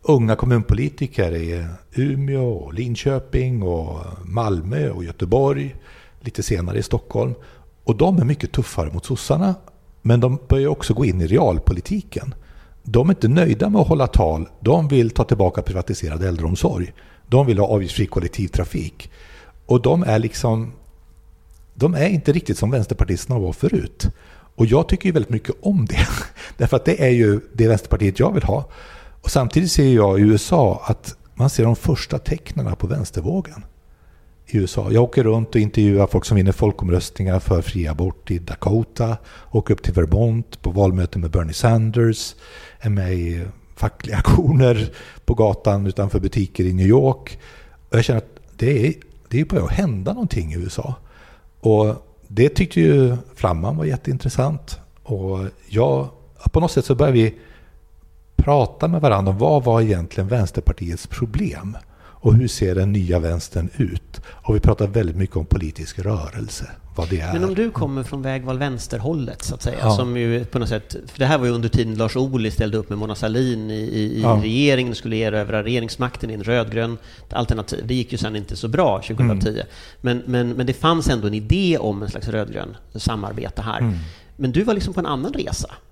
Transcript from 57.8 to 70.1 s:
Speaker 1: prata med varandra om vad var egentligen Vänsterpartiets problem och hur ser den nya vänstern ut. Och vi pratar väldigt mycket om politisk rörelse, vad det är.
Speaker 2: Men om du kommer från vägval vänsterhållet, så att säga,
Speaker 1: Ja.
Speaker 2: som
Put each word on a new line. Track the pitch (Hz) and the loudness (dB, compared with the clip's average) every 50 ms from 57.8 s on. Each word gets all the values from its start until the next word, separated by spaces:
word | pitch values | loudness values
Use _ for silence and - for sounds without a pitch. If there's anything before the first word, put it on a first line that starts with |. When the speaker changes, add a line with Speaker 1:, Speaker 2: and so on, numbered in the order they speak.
| _ - - - - - - - _ _ _ | _ -20 -20 -20 -20 -20 -20 -20 _ _ _
Speaker 1:
prata | - - 143 143 143 120 - - - - 165 | 0 4 4 4 4 2 0 -2 -4 -2 0
med | 170 165 | 0 2
varandra | 151 127 107 98 98 98 | 4 4 4 4 4 2
om | 95 98 | 2 2
vad | 120 156 156 143 123 | 4 4 4 4 4
var | 123 113 113 | 4 4 4
egentligen | 110 107 101 87 85 87 - - 95 95 | 4 2 2 0 -2 -4 -4 -4 -2 0
Vänsterpartiets | 123 123 101 90 - - - - - - 92 85 85 80 - | 0 0 0 0 -2 0 0 0 0 0 -6 -8 -8 -8 -10
problem | - - - 131 110 104 147 208 180 - 76 85 98 113 - - - - - | -12 -6 -6 -6 -4 -2 -2 -4 -2 -4 -8 -10 -10 -12 -12 -16 -18 -20 -20
och | - - - - - 131 110 | -20 -20 -20 0 4 6 6
hur | 113 131 113 | 6 6 4
ser | - - 104 92 92 | -2 0 0 0 2
den | 92 92 101 | 2 2 2
nya | 101 104 92 85 87 87 | 2 0 0 2 0 0
vänstern | 80 82 85 85 - - - 87 82 - - | 0 0 -2 -2 -4 -6 -6 -6 -6 -4 -2
ut. | - 151 - - - - - - - - | -2 -4 -2 -2 -8 -10 -10 -18 -16 -16
Och | - - - - - 110 | -18 -20 -14 -2 0 0
vi | 107 | 4
pratar | - - 107 - 104 | 4 4 4 4 0
väldigt | 98 98 117 104 85 80 | 0 0 0 0 0 0
mycket | 92 95 90 - | -2 -4 -2 -2
om | 90 80 | -6 0
politisk | - - 104 85 78 78 - 78 - - - | 0 0 0 0 -6 -8 -10 -14 -12 -10 -6
rörelse, | 92 101 107 92 76 73 - 110 110 104 - - - - - - - - - | -4 -4 -4 -4 -6 -8 -10 -10 -10 -10 -10 -12 -12 -12 -14 -20 -20 -12 -8
vad | - 87 82 | -8 -4 -4
det | 95 87 | -4 -4
är. | 80 87 | -4 -4
Speaker 2:
Men | 95 165 185 | -2 -2 -2
om | 190 190 | -2 0
du | 190 226 233 | -2 -2 -2
kommer | 220 - - 143 139 135 | -2 -4 -4 -4 -4 -6
från | 123 - - 139 | -6 -6 -8 -8
vägval | 131 135 131 131 127 131 131 127 | -6 -6 -6 -6 -6 -6 -4 -4
vänsterhållet, | 143 143 127 117 - - - 117 98 143 165 156 131 - - - | -4 -4 -6 -8 -8 -8 -8 -6 -4 -4 -4 -4 -6 -6 -8 -10
så | - - 123 | -8 -8 -8
att | 117 | -6
säga, | - - 123 - | -6 -6 -4 0
Speaker 1:
Ja. | - 113 107 | 2 2 2
Speaker 2:
som | 101 127 123 | 2 0 -2